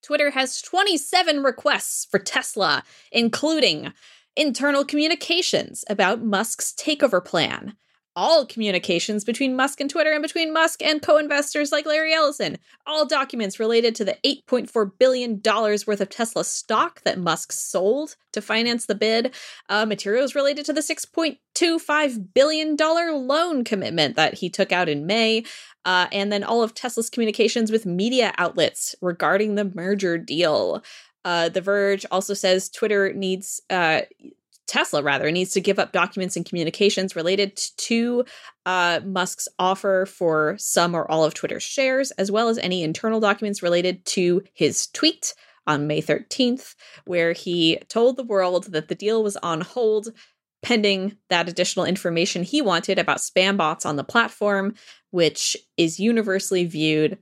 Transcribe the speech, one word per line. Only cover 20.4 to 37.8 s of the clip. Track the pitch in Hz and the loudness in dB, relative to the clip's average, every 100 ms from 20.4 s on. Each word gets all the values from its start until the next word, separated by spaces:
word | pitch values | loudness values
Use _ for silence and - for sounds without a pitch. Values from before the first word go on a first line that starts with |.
| 277 285 294 | 0 0 -2
to | |
the | 294 | -2
six | 294 320 - | -2 -6 -6
point | - 330 269 _ | -2 -2 -2 _
two | - 339 330 | 0 2 2
five | - 294 294 233 180 | 0 0 0 -2 -2
billion | - 285 311 311 294 | 4 4 4 -2 2
dollar | 311 330 339 | 2 2 0
loan | 302 254 294 349 294 | -2 0 0 2 -2
commitment | 233 202 127 165 147 - | -2 -2 -2 0 0 2
that | 160 | 0
he | - 180 | 0 -8
took | - 190 | -2 0
out | 180 175 | 2 0
in | 147 156 | -2 0
May, | 220 220 220 226 - - _ | 2 2 0 -4 -18 -20 _
uh, | - 185 180 | 0 2 2
and | 202 196 | -2 -2
then | 202 | -2
all | 202 233 | 0 0
of | 226 | 0
Tesla's | - 247 233 226 | -2 -6 -4 -4
communications | - 220 208 226 240 220 | -2 -2 2 2 2 0
with | 220 214 | 0 0
media | 175 220 254 214 - | -2 0 2 0 0
outlets | 175 - 160 - - - | -2 2 0 0 -10 -4
regarding | 180 170 156 190 214 202 | -6 0 2 2 2 0
the | 202 | -2
merger | 185 180 202 190 170 | -4 -2 0 0 -2
deal. | - 151 170 135 90 76 - - - _ | -4 0 2 2 0 -2 -8 -20 -20 _
Uh, | 180 170 165 | -2 0 0
The | 185 | 0
Verge | 185 202 196 196 - | 0 2 2 0 0
also | 185 190 | -4 -2
says | 196 190 185 190 | -2 2 2 0
Twitter | - 214 208 196 | -4 0 2 2
needs, | - 190 185 - - _ | 0 -4 -4 -6 -12 _
uh, | 185 165 156 - _ - _ _ _ - | 0 2 2 -2 _ -20 _ _ _ -4
Tesla, | 262 320 151 | -2 0 0
rather, | 143 139 151 | 0 0 0
needs | 175 185 | 0 0
to | 196 | 0
give | 185 196 | 0 0
up | 185 | 0
documents | 185 175 - 185 175 | 0 0 -2 -6 -6
and | |
communications | 170 175 156 - 202 202 190 175 | -6 -4 -4 2 2 2 -4 -2
related | 165 196 196 - | 0 0 -2 -4
t-, | - | -10
to, | - | -8